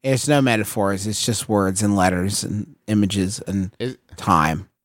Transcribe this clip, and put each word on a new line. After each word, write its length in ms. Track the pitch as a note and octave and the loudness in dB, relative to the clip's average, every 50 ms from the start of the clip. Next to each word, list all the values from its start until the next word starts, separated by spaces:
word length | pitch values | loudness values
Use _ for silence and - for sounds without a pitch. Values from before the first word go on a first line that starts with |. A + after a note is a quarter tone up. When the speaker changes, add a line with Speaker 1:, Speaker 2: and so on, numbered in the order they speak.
| _ | _
Speaker 1:
It's 240 | C3+ C3+ B2 - C#3+ | 0 0 0 2 2
no 120 | D3 C#3+ | 2 4
metaphors. 680 | C3+ B2+ A#2 G#2+ G#2 - - A2 G2+ G2 G2 F#2+ G2 G#2+ | 4 4 2 0 0 -2 -2 -2 0 0 0 -2 -4 -6
It's 180 | G#2 - - | -6 -4 -2
just 240 | - A2+ - - - | -2 -2 -4 -2 0
words 320 | G#2+ G#2 G2 F#2+ F#2+ F#2+ | 2 2 2 2 0 0
and 140 | G#2+ G#2 G2+ | 0 0 2
letters 480 | G2 F#2 F#2 F#2 F2+ F2+ G2 G2 - - | 4 2 2 2 0 -2 -2 -4 -4 -6
and 320 | - - G#2 G2+ - C#3+ _ _ | -6 -6 -6 -8 -10 -14 _ _
images 560 | - A2 G#2 G#2 G2 G2+ G2+ F#2 F#2 G#2 - - - | -2 0 2 2 2 0 -2 -2 -2 -4 -8 -8 -4
and 240 | F#2 G2 F#2+ F#2 _ _ | -4 -4 -4 -4 _ _
Speaker 2:
Is 180 | A2+ B2+ B2+ _ _ _ - - | -8 -8 -8 _ _ _ -18 -8
Speaker 1:
time. 520 | - - F#2+ E2 D2+ D#2 D#2+ F#2+ G2 _ _ _ | 0 4 4 4 4 2 0 -2 -6 _ _ _